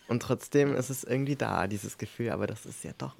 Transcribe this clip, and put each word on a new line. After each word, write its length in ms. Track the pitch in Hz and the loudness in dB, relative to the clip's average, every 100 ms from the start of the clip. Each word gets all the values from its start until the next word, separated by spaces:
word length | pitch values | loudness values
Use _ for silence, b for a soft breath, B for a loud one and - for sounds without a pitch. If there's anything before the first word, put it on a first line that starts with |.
| - | -2
Und 140 | 117 | 0
trotzdem 520 | - 117 - 143 143 - | 2 -2 4 6 6 4
ist 140 | 123 | -2
es 140 | 135 | -4
irgendwie 320 | - 131 139 135 | -2 0 2 0
da, 320 | 110 90 95 | 0 2 0
dieses 300 | 104 104 - | 0 -4 -6
Gefühl, 340 | 107 - 117 | -8 -2 0
aber 160 | 101 104 | 0 0
das 180 | 110 - | -2 -10
ist 180 | - | -10
ja 80 | - - | -10 -8
doch 180 | 135 | -8